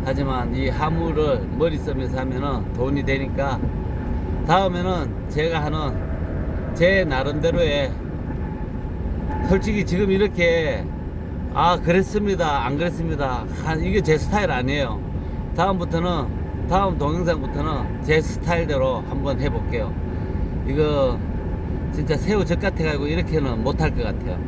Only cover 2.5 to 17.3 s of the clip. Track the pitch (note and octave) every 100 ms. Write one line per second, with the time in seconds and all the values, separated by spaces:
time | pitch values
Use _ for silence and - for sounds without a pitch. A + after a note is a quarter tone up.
2.5 | C3 - - B2+ C#3+ C3 C3+ C#3 - C#3
3.5 | B2+ - - - - - - - - -
4.5 | F3 G3 F3+ F3+ F3+ - - - D3 D#3+
5.5 | E3 D3 D#3 D3 A2+ - - - - -
6.5 | - - - E3+ G3 E3+ C3 C3+ D3+ E3
7.5 | D3+ D#3+ C#3+ C3 - - - - - -
8.5 | - - - - - - - - - -
9.5 | F#3+ G3+ G#3 F3 F3+ G3+ F#3+ G#3 D#3+ E3+
10.5 | E3 D#3 B2 - - - - - - -
11.5 | C#3 E3 F3 E3+ F3 F#3 G#3 G#3 F3+ E3
12.5 | C#3 B2 C#3+ F3 D#3 E3 C#3 C3+ B2+ B2
13.5 | - D#3 D#3+ F3 G3 D#3 D#3 - G#3 F#3
14.5 | C3 B2 C#3+ C3 A2 - - - - -
15.5 | - F#3 F#3+ E3+ E3 F3 E3+ A#2 - -
16.5 | - - F#3 G3 D#3+ D3 E3 F3